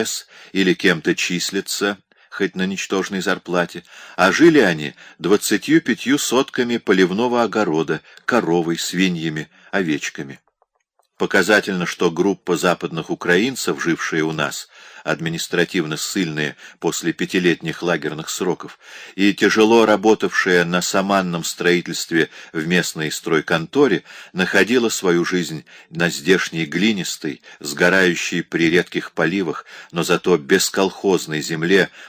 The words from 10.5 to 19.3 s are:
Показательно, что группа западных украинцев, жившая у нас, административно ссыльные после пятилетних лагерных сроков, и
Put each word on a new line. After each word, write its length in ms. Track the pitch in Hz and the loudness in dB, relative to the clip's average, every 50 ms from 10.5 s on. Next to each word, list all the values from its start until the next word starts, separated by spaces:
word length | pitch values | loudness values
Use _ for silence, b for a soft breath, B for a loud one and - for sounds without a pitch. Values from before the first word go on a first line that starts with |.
| _ _ _ _ _ _ _ _ _ _ _ _ _ - | _ _ _ _ _ _ _ _ _ _ _ _ _ -6
Показательно, 680 | 98 87 - 98 90 92 107 101 - 107 98 90 87 | -4 0 2 2 4 4 4 2 2 0 -4 -4 -4
что 260 | 85 - - 95 87 | -4 -4 0 0 0
группа 460 | 82 80 90 101 92 - - - 87 78 | 0 2 0 0 0 -2 -2 -2 -2 0
западных 520 | 87 90 85 - - 80 82 82 78 - | 2 0 0 0 -4 -8 -8 -8 -8 -6
украинцев, 720 | 87 - - 85 87 92 110 135 131 - - - 80 69 | -8 -6 0 2 2 2 2 0 -2 -4 -4 -4 -4 -4
жившая 420 | - 85 80 - - - - 80 78 | -2 -2 -2 -2 -2 -4 -2 -2 -2
у 80 | 78 | -2
нас, 360 | 78 76 76 69 - - - B B B B B B B B | -2 -4 -4 -6 -6 -8 -12 B B B B B B B B
административно 920 | 78 80 78 80 82 82 82 - - - 87 85 - - 92 80 78 78 | -6 -4 -4 -4 -6 -6 -6 -8 -4 -2 -2 -2 0 0 -4 -4 -4 -4
ссыльные 600 | 73 - - - 101 92 80 76 76 76 71 65 B B B B B | -8 -8 -6 -4 -2 -2 -2 -2 -4 -4 -6 -6 B B B B B
после 340 | - 85 78 - - 85 85 | -6 -4 -4 -4 -4 -4 -4
пятилетних 720 | - 90 87 - 95 87 87 80 - - 80 73 - - | -4 -4 -2 -2 0 2 2 0 0 -2 -8 -8 -4 -2
лагерных 460 | 87 85 78 71 76 76 76 80 - | -2 -2 -2 -2 -6 -8 -8 -10 -8
сроков, 500 | - - 98 90 80 - - 80 - - B B B B B B B | -6 -4 -2 -4 -4 -4 -6 -16 -18 -20 B B B B B B B
и 180 | B 98 101 | B 2 2